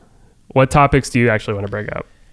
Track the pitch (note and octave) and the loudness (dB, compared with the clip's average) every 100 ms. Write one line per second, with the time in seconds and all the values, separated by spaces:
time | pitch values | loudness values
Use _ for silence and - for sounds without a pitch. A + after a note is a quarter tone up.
0 | _ _ _ _ - C3+ C3 D3+ C#3 C#3 | _ _ _ _ -4 0 2 4 4 2
1 | - B2 A#2+ A2 - G2+ G#2 G2+ G#2 - | 0 0 2 0 -4 -6 -6 -8 -8 -12
2 | - _ _ | -14 _ _